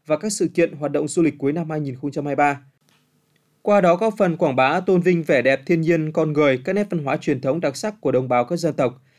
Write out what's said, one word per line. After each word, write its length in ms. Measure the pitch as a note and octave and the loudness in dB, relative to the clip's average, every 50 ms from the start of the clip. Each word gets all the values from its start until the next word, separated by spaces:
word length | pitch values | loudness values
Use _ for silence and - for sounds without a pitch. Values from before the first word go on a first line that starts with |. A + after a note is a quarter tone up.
| _ | _
và 120 | - D3+ | -4 -4
các 120 | D3+ - G#3+ | -2 -2 -6
sự 180 | G#3 - F#3 | -2 -2 -2
kiện 260 | - - F3 E3+ E3+ - | -2 2 0 0 0 0
hoạt 180 | C#3+ D3 C#3+ | -6 -8 -4
động 160 | C#3+ C#3+ D3+ | -4 -4 -4
du 140 | D3 - F3+ | -2 0 0
lịch 160 | E3 D3 - | 0 0 0
cuối 160 | - C#3 C#3 D3 | -2 -4 -2 -2
năm 160 | F3 E3 D#3 | -2 -4 -4
hai 100 | D#3 D3+ | -4 -4
nghìn 160 | D3 C#3 B2+ | -4 -6 -8
không 160 | C3 D3 C#3+ | -8 -8 -8
trăm 140 | C#3 D#3 C#3+ | -6 -6 -4
hai 60 | C#3+ | -4
mươi 40 | C#3 | 0
ba. 260 | D3 C#3+ C#3+ C#3+ C#3 - _ _ _ _ _ _ _ _ _ _ _ _ _ _ _ _ _ _ _ | 2 2 2 0 -2 -10 _ _ _ _ _ _ _ _ _ _ _ _ _ _ _ _ _ _ _
Qua 200 | _ G#3 G3+ G3+ | _ 2 4 4
đó 140 | F#3 E3+ F3 | 6 4 4
góp 180 | F3+ A3 A3 G#3 | 4 2 -2 0
phần 200 | - G3+ F3 D#3+ | 0 0 0 2
quảng 180 | E3 F3+ D3 B2+ | 0 0 0 2
bá, 240 | C3 C3 C3+ D#3 F#3 | 2 2 2 2 0
tôn 220 | F#3 G3+ F#3+ F3+ | 0 2 2 2
vinh 220 | E3+ F#3 F3+ E3+ D3+ | 4 2 0 0 0
vẻ 180 | E3+ D#3 B2+ | 2 2 2
đẹp 200 | A#2+ C3+ C3+ C3+ C3+ | 4 2 2 0 0
thiên 160 | - F3 E3 | -2 -2 0
nhiên, 300 | D#3+ E3 F3 D#3+ D#3 D#3 | 2 0 0 0 0 -2
con 220 | D#3 E3 D#3+ D#3 D3 | -2 -2 -2 0 2
người, 240 | D3 D3+ C#3+ B2+ | 2 2 2 2
các 160 | B2+ C3 F#3 F#3+ | 0 -2 -2 -2
nét 140 | G#3 G#3 G3+ | -2 -2 -2
văn 140 | F#3 E3 C#3+ | -4 -4 -4
hóa 140 | C3+ C#3 | -4 -4
truyền 240 | - - E3 C#3+ B2 | -4 -2 -2 -4 -2
thống 180 | C3 C3+ C3+ E3+ | -2 -2 -2 -2
đặc 180 | E3+ C#3+ C3 | -2 -4 -4
sắc 240 | - - G#3 G#3 - | -4 -8 -8 -8 -4
của 100 | - C#3 | -2 0
đồng 180 | B2+ B2+ C3 B2 | 0 0 0 2
bào 160 | B2+ B2 A#2+ | 0 0 0
các 120 | - F3 | 0 -2
dân 160 | E3 E3+ D#3+ - | -2 -2 -2 -2
tộc, 280 | - C3+ A#2+ B2+ - _ _ _ | 0 -2 -2 -4 -8 _ _ _